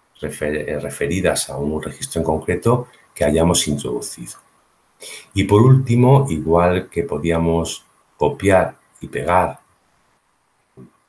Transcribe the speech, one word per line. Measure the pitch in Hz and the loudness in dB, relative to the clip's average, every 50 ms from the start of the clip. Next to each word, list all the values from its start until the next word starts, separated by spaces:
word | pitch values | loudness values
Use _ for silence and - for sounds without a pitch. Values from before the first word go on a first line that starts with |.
| _ _ _ _ | _ _ _ _
refer-, | - 73 73 - 76 73 76 76 73 - | -12 -10 -8 -6 -6 -4 -4 -4 -6 -6
eh, | 76 73 | -6 -6
referidas | 76 73 69 - 73 71 87 98 90 82 80 - - - | -8 -8 -8 -6 -6 -4 -2 -2 0 0 -2 -2 -4 -6
a | 67 69 | -6 -6
un | 73 76 78 78 | -4 -4 -4 -6
registro | - 78 71 - - - - 82 | -6 -10 -10 -10 -10 -6 -4 -4
en | 80 | -2
concreto | 78 78 78 - - 90 - - 113 123 - - - - _ _ _ - | -2 -2 -2 -2 -4 -4 -2 0 0 0 0 -2 -6 -16 _ _ _ -6
que | - 78 | -2 -2
hayamos | 78 76 82 82 85 87 - - 78 | 0 2 2 2 2 2 0 0 -2
introducido. | 76 71 - 62 62 60 - - - - - - - - _ _ _ _ _ _ _ _ _ _ _ _ - - - - - _ - | -4 -4 -4 -6 -6 -8 -8 -10 -12 -14 -16 -16 -16 -20 _ _ _ _ _ _ _ _ _ _ _ _ -20 -18 -18 -18 -18 _ -4
Y | 95 95 | -2 0
por | - 104 104 | 4 4 6
último, | 120 131 131 135 127 110 117 120 123 127 139 131 135 - | 8 8 6 6 4 2 2 4 6 6 6 6 4 2
igual | 82 76 73 80 82 85 87 90 90 92 - - | -2 -4 0 2 2 4 4 2 2 0 -4 -4
que | - 85 82 | -6 -6 -6
podíamos | - 76 76 80 85 82 82 82 82 82 82 80 80 - - _ _ _ _ _ _ _ - | -4 -4 -4 -2 0 0 0 0 0 0 0 -2 -4 -8 -12 _ _ _ _ _ _ _ -2
copiar | 76 71 71 - 92 98 95 92 82 - - _ _ _ _ _ | -2 -2 -2 0 2 4 4 4 4 0 -4 _ _ _ _ _
y | - - | -14 -10
pegar | - - 71 80 87 92 87 - - - _ _ _ _ _ _ _ _ _ _ _ _ _ _ _ _ _ _ _ _ _ _ _ - - - _ _ _ | -8 -6 -2 0 2 2 2 0 -4 -10 _ _ _ _ _ _ _ _ _ _ _ _ _ _ _ _ _ _ _ _ _ _ _ -20 -20 -20 _ _ _